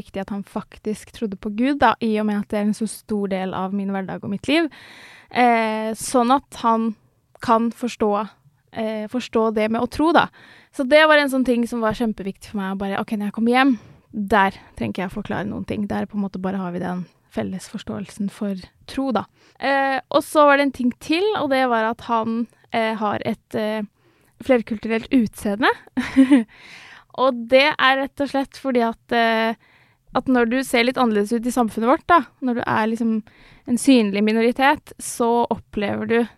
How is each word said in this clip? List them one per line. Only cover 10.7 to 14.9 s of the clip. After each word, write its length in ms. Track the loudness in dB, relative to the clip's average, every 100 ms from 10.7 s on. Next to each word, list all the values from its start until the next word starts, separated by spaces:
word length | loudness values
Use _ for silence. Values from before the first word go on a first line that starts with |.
Så 140 | -6 4
det 160 | 6 8
var 100 | 6
en 120 | 4
sånn 160 | 0 2
ting 220 | 0 0
som 140 | -2
var 120 | -2
kjempeviktig 560 | 0 -2 -4 -8 -10 -8
for 60 | -6
meg, 160 | -4
å 40 | -4
bare, 200 | -4 -4
«OK, 120 | -4 -4
når 120 | -4
jeg 60 |
kommer 180 | -2 2
hjem, 240 | 4 4 2 -4 -20 _
der 380 | -8 0 2 2 0 -14 -8
trenger 180 | -6